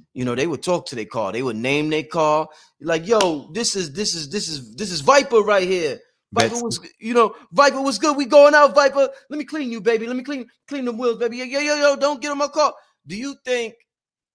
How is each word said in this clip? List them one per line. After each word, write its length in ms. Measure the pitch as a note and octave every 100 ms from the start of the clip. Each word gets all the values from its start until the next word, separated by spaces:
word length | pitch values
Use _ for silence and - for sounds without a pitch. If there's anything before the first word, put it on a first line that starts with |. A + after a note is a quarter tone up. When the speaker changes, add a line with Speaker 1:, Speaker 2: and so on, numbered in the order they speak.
| _
Speaker 1:
you 120 | - B2
know, 80 |
they 140 | A#2+ E3
would 160 | C#3+
talk 240 | - F3 E3+
to 80 | A#2+
their 100 | G#2
car. 260 | A#2+ G2+
They 120 | A#2
would 120 | C3 G#2+
name 340 | B2 C#3+ D3+
their 140 | D#3
car. 440 | D3+ E3+ D#3 D3+ D#3 - _ _
Like, 260 | D3+ E3 E3+
"Yo, 440 | A3 F#3+ D3+ B2
this 220 | F3+ A#3 G3
is, 180 | D#3+
this 220 | C#3+ G#3 E3+
is, 140 | C#3+
this 200 | G3+ E3
is, 260 | D3+ A#2 A#2
this 160 | G3+
is 100 | E3
Viper 400 | C#3 C#4+ C#4 A#3
right 260 | G3+ G3+ F#3
here. 320 | F#3 D3+ - _ _ _
Viper 160 | A#3 A3+
Speaker 2:
That's 140 | A#3+
Speaker 1:
was, 160 | A#3 - - _
you 140 | A3
know, 220 | A#3+ G#3+ - -
Viper 300 | F#3 C#4 C4+
was 180 | C4+ G3+
good. 180 | D#4+ C#4+
We 80 | B3+
going 300 | D4 D4 D4
out, 180 | C#4+
Viper. 360 | C#4 C#4 C#4 C4+ - _
Let 80 | D4+
me 80 | C4+
clean 260 | D#4 C4
you, 100 | A3+
baby. 260 | G3 A3+ A3+
Let 80 | B3+
me 80 |
clean, 240 | B3+ C#4 A3+ _ _
clean 180 | C#4+ B3
the 60 |
wheels, 260 | A3+ B3 F#3
baby. 200 | A#3 A#3+
Yo, 80 | B3+
yo, 140 | C#4
yo, 160 | D4 D4
yo, 200 | C#4+ C#4
don't 260 | C#4+ C#4+
get 100 | D4
on 80 | C#4+
my 80 | C#4+
car." 260 | D4 D4 - _ _ C3+
Do 100 | G3+
you 200 | C#4 C4+ B3+
think, 300 | B3 A3+ A3+ _ _ _ _ _